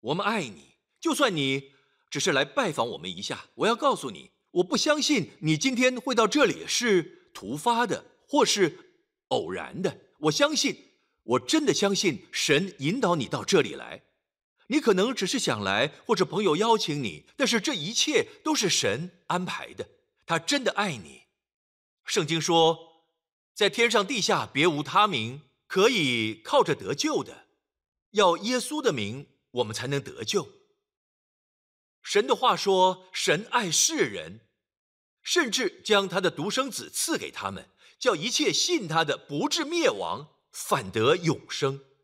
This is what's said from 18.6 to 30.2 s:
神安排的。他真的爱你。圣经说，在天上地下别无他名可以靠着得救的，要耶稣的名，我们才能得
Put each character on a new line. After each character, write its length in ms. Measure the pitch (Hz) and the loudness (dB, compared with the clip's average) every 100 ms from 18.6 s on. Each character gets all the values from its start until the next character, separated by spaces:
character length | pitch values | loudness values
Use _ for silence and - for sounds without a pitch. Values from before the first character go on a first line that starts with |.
| 202 | 0
神 540 | - 113 123 180 _ _ | 0 0 -2 -6 _ _
安 160 | 175 | -4
排 280 | 180 - 131 | -4 -8 -12
的。 160 | - 110 _ _ _ - | -14 -16 _ _ _ -4
他 100 | 165 | -4
真 240 | 160 285 | 0 -2
的 80 | 220 | 0
爱 240 | 185 202 131 | -2 -4 -4
你。 300 | 78 - _ _ _ _ _ _ _ _ | -12 -20 _ _ _ _ _ _ _ _
圣 220 | - - 151 | -4 -2 0
经 140 | 160 | -2
说， 640 | 151 165 160 160 - _ _ _ _ _ _ | 4 6 6 4 -8 _ _ _ _ _ _
在 160 | - 202 | 0 0
天 180 | 202 233 | 2 2
上 160 | 214 | 2
地 160 | 190 262 | 0 -2
下 240 | 180 175 | 0 0
别 220 | 110 135 170 | 0 2 2
无 160 | 147 | 2
他 240 | 147 185 208 | 0 2 2
名 360 | 147 110 135 - _ _ | 2 -6 -10 -18 _ _
可 240 | 190 214 | 2 4
以 500 | 240 143 120 110 107 | 4 0 0 -2 -4
靠 180 | - 285 | 0 2
着 100 | 220 | 2
得 220 | 147 92 | 0 -4
救 300 | 143 302 254 | -4 -2 -2
的， 240 | - - _ _ _ _ _ _ _ | -6 -14 _ _ _ _ _ _ _
要 240 | 202 190 170 | 2 4 4
耶 240 | 202 254 | 0 -2
稣 200 | - 302 | -2 -2
的 120 | 262 | -2
名， 340 | 143 101 123 143 _ _ | -2 -6 -8 -16 _ _
我 140 | 120 | -4
们 100 | 110 | -4
才 140 | 110 123 | -4 -4
能 120 | 143 | -4
得 220 | - 123 | -6 -12